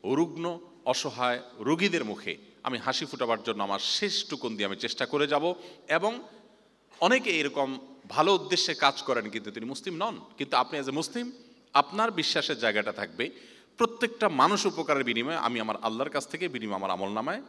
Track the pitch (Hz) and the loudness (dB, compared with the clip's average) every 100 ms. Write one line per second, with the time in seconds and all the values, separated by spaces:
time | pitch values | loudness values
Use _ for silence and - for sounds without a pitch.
0 | 95 139 165 147 175 170 - - - 131 | 2 2 2 -2 -6 -6 -12 -6 -2 0
1 | 143 113 123 123 - - 113 165 196 170 | -2 0 0 0 -6 -6 0 2 2 2
2 | 110 101 - 147 - - - 120 131 127 | -2 -6 -8 -10 -12 -8 -6 -2 -2 -2
3 | 151 123 120 113 113 104 101 98 - - | -4 -4 0 0 0 -2 -2 -2 0 -2
4 | 202 - - 147 120 107 101 98 117 - | 0 -2 -4 -6 -6 -2 -2 -2 -4 -4
5 | 127 147 147 147 165 175 - - - 160 | -2 0 2 2 0 -4 -12 -20 0 2
6 | 202 240 - - - - _ _ _ - | 2 -4 -14 -20 -20 -20 _ _ _ 2
7 | 175 160 160 165 143 143 135 131 - - | 4 4 4 2 2 0 -2 -2 -12 -20
8 | - - 170 190 151 175 - 156 143 - | -4 4 6 6 4 0 0 4 4 4
9 | - 120 104 113 107 110 113 139 196 165 | 0 0 0 -8 -8 -10 -10 -8 -8 -4
10 | 214 185 - - 139 131 127 151 135 143 | -4 -6 -16 -8 0 2 2 -2 -4 -4
11 | 160 240 247 - - - _ 233 240 196 | -4 -6 -8 -12 -20 -20 _ 4 4 2
12 | 226 180 151 165 - 131 113 107 104 - | 0 2 0 0 0 2 2 2 -2 -4
13 | 95 - 117 - - - - - 233 233 | -8 -4 -6 -6 -20 -20 -20 -2 -2 0
14 | 240 233 208 143 147 202 196 165 151 139 | -2 2 2 6 4 4 0 -2 2 2
15 | 120 113 127 160 113 120 110 104 110 110 | 2 0 0 0 0 0 -2 -2 -2 -2
16 | 147 147 139 160 180 131 107 95 95 92 | -2 -4 -4 -6 -6 -4 -4 -4 -2 -2
17 | 98 107 131 214 | -2 -2 -4 -6